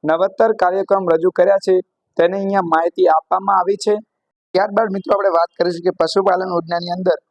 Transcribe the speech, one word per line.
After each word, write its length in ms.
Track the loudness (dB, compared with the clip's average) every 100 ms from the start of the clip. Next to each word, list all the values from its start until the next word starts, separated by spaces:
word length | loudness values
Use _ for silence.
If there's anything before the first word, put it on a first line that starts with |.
નવતર 480 | 0 0 0 0 -2 2
કાર્યક્રમ 480 | 0 0 0 -2 2
રજૂ 200 | 0 0 2
કર્યા 260 | 2 2
છે, 100 | 2 0 -2 _ _ 0
તેની 200 | 0 0
અહીંયા 260 | -2 -2 0
માહિતી 340 | 0 0 0 2
આપવામાં 440 | 2 0 -4 0 0
આવી 180 | 0 -2 -2
છે. 100 | -4 -4 _ _ _ _
ત્યારબાદ 400 | -2 0 0 -2 -4
મિત્રો 160 | -2 0
આપણે 160 | 2 0
વાત 140 | -2 _
કરીશું 260 | -4 -2 -4
કે 60 | -2
પશુપાલન 560 | -2 0 2 0 -2
યોજનાની 400 | -4 -4 -6 -6 -4
અંદર 220 | -2 -2 _